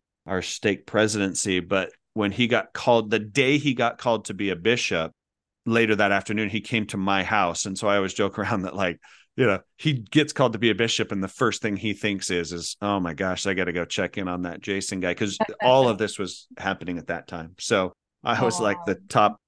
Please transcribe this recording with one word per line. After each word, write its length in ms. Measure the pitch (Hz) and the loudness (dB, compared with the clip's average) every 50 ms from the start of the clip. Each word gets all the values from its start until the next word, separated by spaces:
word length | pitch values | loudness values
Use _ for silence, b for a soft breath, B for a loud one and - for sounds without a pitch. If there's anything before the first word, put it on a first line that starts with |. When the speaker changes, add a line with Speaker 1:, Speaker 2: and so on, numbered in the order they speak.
| _ _ _ _ - | _ _ _ _ -8
Speaker 1:
our 160 | - 98 92 | -4 -4 -4
stake 440 | 90 - - - - 107 98 - - | -4 -4 -6 -2 0 0 0 0 -4
presidency. 720 | - - 104 110 107 107 107 98 95 85 - - 107 92 92 | -2 2 2 2 2 2 0 -2 -2 -2 -2 -2 0 0 0
But 300 | 87 92 101 95 92 - - _ _ _ - | 0 0 0 0 0 -2 -6 _ _ _ -4
when 180 | 110 104 101 | -2 -2 0
he 160 | 95 110 123 110 | 2 2 2 2
got 260 | 120 110 - - - | 2 2 0 -2 -8
called, 360 | - - 131 120 117 110 107 | -4 2 4 4 4 4 2
the 100 | 113 104 | 0 -2
day 380 | 107 107 98 139 131 131 147 147 | -2 0 0 2 2 4 4 2
he 160 | 139 147 123 | 2 0 0
got 240 | 123 123 117 - - | 0 0 -2 -2 -2
called 280 | - 123 113 107 - | -2 0 0 0 -2
to 80 | - 104 | -6 -8
be 160 | 92 101 98 | -4 -4 -4
a 60 | 90 | -2
bishop, 560 | 85 85 110 120 120 - - 101 82 80 80 - _ _ _ _ _ _ _ _ _ - | 0 2 2 2 2 2 0 0 -2 -2 -4 -6 _ _ _ _ _ _ _ _ _ -2
later 300 | 113 113 113 113 107 107 | 2 2 4 4 4 4
that 160 | 101 104 98 | 4 4 4
afternoon, 380 | 101 98 - - 107 107 110 95 | 2 2 0 -2 -4 -4 -2 -2
he 120 | 110 107 | -4 -6
came 240 | 101 - 120 113 104 - | -6 -2 -2 -2 -2 -2
to 100 | - 101 | -4 -4
my 260 | 95 98 98 98 90 | 0 0 0 0 0
house. 420 | - 110 104 95 87 82 - - | 2 2 2 2 2 0 -2 -6
And 120 | 101 95 - | -6 -6 -2
so 100 | 113 101 | 0 2
I 80 | 101 | 2
always 180 | 101 95 92 - | 2 2 0 0
joke 240 | - 101 98 - - | 0 -2 -2 0 -2
around 260 | 101 98 113 98 92 | -4 -2 -2 -2 -4
that, 120 | 92 - | -4 -4
like, 240 | 98 98 90 85 - b b b b b b b - | -2 -2 -2 -2 -4 b b b b b b b 0
you 80 | 127 | 2
know, 140 | 110 98 101 - _ _ - | 2 2 0 -2 _ _ -4
he 160 | - 156 139 | -2 -2 -2
gets 380 | 123 107 - - 151 147 147 | -2 -2 2 2 2 2 2
called 220 | - - 135 120 110 | 2 2 2 2 2
to 60 | 101 | 2
be 100 | 117 113 | 2 2
a 60 | 104 | 4
bishop, 360 | 98 117 113 - - 110 - | 4 2 0 0 -2 -2 -2
and 100 | 107 98 | -4 -4
the 60 | 95 92 | -4 -4
first 340 | - - 127 113 - - | -2 0 0 0 0 0
thing 140 | - 107 101 | -4 -4 -4
he 160 | 95 110 107 | -2 -4 -4
thinks 380 | 95 - - 107 101 92 - - | -4 -2 -2 -4 -4 -2 -4 -2
is, 220 | 95 87 85 80 87 | -2 -2 -2 -4 -6
is, 240 | 85 82 - - - | -8 -8 -8 -8 -6
"Oh 200 | 101 104 101 98 | -2 -2 0 0
my 120 | 90 85 78 | -2 -2 -4
gosh, 320 | 73 95 92 90 85 - | -2 -2 -2 -2 -2 -2
I 80 | 98 95 | -2 -2
gotta 200 | 92 92 87 85 | -2 -2 -2 -2
go 100 | 87 85 | -4 -4
check 340 | - - - 92 87 - 104 | -4 -2 -2 -2 -2 -4 -6
in 120 | 95 90 | -6 -4
on 140 | 87 90 90 | -4 -4 -6
that 180 | 87 85 - | -8 -8 -8
Jason 400 | - 104 98 98 92 - 101 92 | -6 -6 -4 -4 -4 -6 -6 -4
guy," 120 | 90 90 87 | -2 -2 -2
'cause 240 | - 113 101 95 - | -2 -2 -4 -2 -4
Speaker 2:
<laughs> 240 | 220 - - - | -4 -6 -4 0
Speaker 1:
all 280 | - 127 127 135 131 120 | 4 6 6 6 6 4
of 80 | 107 98 | 4 0
this 200 | 110 98 - - | -2 -4 -4 -6
was 300 | 98 90 - - - - - - | -8 -8 -10 -14 -18 -18 -12 -6
happening 400 | 92 98 95 - 85 85 87 85 | -4 -4 -4 -4 -6 -8 -8 -6
at 100 | 80 - | -6 -6
that 200 | 85 82 - - | -8 -8 -8 -10
time. 280 | 90 85 82 82 90 - | -12 -12 -12 -12 -14 -10
So 320 | - - 113 98 92 90 - _ _ _ _ _ - | -4 0 0 2 0 0 -4 _ _ _ _ _ -4
I 180 | 120 120 113 131 | -2 0 2 2
was 160 | 117 107 113 | 0 2 2
like 160 | 110 104 101 - - | 0 0 0 0 -2
the 80 | 104 92 | -4 -4
Speaker 2:
Aw. 20 | - - - | -4 -4 0
Speaker 1:
top, 320 | - 120 104 104 110 - _ | 4 4 4 4 4 0 _